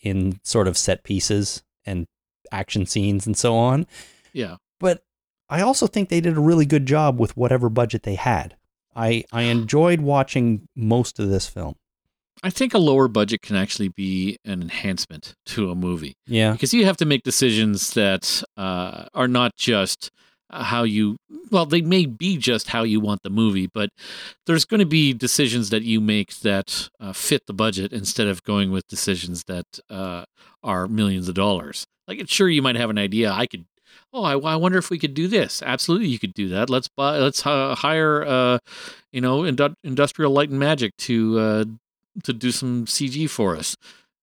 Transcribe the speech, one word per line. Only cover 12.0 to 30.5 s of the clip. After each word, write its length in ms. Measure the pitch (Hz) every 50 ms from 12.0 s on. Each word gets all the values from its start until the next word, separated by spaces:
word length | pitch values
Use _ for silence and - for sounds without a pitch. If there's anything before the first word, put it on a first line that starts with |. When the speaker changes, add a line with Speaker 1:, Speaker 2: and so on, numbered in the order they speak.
| _ _ _ _ _ _ _ -
Speaker 2:
I 80 | - 185
think 240 | - - 262 240 -
a 60 | 202
lower 280 | 165 147 135 135 131
budget 340 | 117 104 107 104 104 113 -
can 140 | - - 104
actually 340 | 95 98 - - - 101 92
be 480 | - 98 98 95 95 92 95 101 95 - -
an 180 | 107 98 90
enhancement 760 | 87 82 - - - 98 92 - - - 82 73 - - - _ -
to 220 | - - 117 101 90
a 60 | 87
movie. 400 | 90 90 90 87 80 80 69 - _ _
Speaker 1:
Yeah. 280 | 127 117 110 110 107 110
Speaker 2:
Because 200 | - 139 127 233
you 120 | 240 196
have 120 | 190 170
to 80 | - 165
make 180 | 151 143 117 -
decisions 680 | 131 - - 135 123 107 110 110 107 101 95 - - -
that, 500 | 113 101 98 95 92 - - - - - - -
uh, 480 | 104 95 95 90 90 90 92 - - - - -
are 140 | 151 127
not 280 | 123 123 123 123 113 -
just 540 | - - 127 113 101 95 - - - - - _ _ _ _ _ _ _ _
how 340 | - - 117 104 117 120 117
you, 340 | 110 104 107 107 104 110 - _ _ - 330 359 226
well, 160 | 214 180 165
they 160 | 143 165 175
may 240 | 160 165 185 190 165
be 320 | 135 110 - - 196 185
just 320 | 135 - 127 117 107 - -
how 140 | - 117 113
you 160 | 113 107 107
want 240 | 107 104 104 - -
the 60 | 95
movie, 380 | 98 113 113 107 98 95 95 90 -
but 160 | 110 104 104 _ - - - - - - - - _ -
there's 200 | - 165 156 -
gonna 200 | - 220 208 190
be 280 | 147 156 160 147 139 127
decisions 560 | 110 127 117 - - 143 113 117 123 107 98
that 100 | 110 107 117
you 160 | 117 110 110
make 340 | 107 107 107 104 95 - - -
that, 480 | - 104 98 98 95 - - - - - _ -
uh, 140 | 110 98 98
fit 300 | - - - 147 127 -
the 60 | - 101
budget 380 | 95 110 110 92 95 95 101 123
instead 340 | 107 98 - - - 107
of 160 | 101 92 87 -
going 260 | - 101 101 98 95
with 160 | 95 95 -
decisions 580 | - 98 - - 101 95 87 87 90 87 85 -
that, 200 | - 92 87 87 _ - - _ -
uh, 360 | 107 95 95 92 87 87 87 _ _ _ _ _